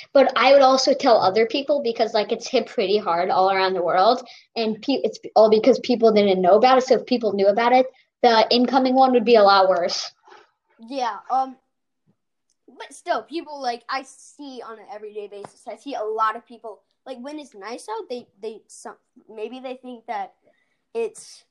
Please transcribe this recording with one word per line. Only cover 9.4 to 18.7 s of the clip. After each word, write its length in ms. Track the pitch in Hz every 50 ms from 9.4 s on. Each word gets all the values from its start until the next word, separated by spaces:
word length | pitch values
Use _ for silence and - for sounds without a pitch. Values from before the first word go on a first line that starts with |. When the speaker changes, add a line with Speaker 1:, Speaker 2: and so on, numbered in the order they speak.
| 202
Speaker 1:
lot 260 | 196 196 196 190 185
worse. 420 | 180 170 175 202 - - - - _ _ _ _ - - _ _ _ _ _ _ _ _ 226
Speaker 2:
Yeah, 340 | 226 277 269 247 226 202 190 - -
um, 260 | 240 262 262 269 247 _ _ _ _ _ _ _ _ _ _ _ _ _ _ _ _ _ _ _ _ _ _
but 240 | _ 247 339 453 -
still, 320 | 277 - - 349 320 240 208
people, 380 | - 262 330 285 294 294 285
like, 220 | 269 247 240 240 _
I 140 | - 247 269 269
see 580 | - - _ - - _ - 294 277 262 240 -
on 140 | 226 226 220
an 60 | 196 -
everyday 380 | 202 214 214 214 208 208 202 196
basis, 360 | 208 202 202 - _ _ -
I 120 | 240 208
see 160 | - - 285 254
a 100 | 226 220
lot 320 | 214 220 220 220 220 214
of 100 | 240 _
people, 360 | _ 240 220 - 226 196 _ _ _ _ _ -
like, 140 | 262 262 240
when 180 | 240 285 302 302
it's 160 | 294 240 _
nice 320 | 202 190 214 240 240 - -
out, 200 | 440 453 381 -
they, 180 | 247 247 - _ _ 196
they, 220 | 208 220 226 202 _
some, 280 | _